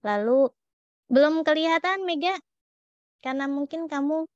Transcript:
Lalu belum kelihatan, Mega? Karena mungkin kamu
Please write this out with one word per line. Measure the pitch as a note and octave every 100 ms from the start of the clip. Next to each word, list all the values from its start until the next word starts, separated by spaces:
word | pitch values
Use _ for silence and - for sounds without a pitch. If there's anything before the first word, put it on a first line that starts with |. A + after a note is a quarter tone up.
| G#3
Lalu | G#3 A3 C4 C4 _ _ _ _ _ _
belum | B3 D4 D#4+ D#4
kelihatan, | D4+ D#4+ E4 F4+ G4
Mega? | F#4 D#4+ E4+ F#4 _ _ _ _ _ _ _ _
Karena | C4 C4+ C#4
mungkin | C#4 C#4+ D#4+ E4
kamu | C#4+ C#4+ D#4 D#4+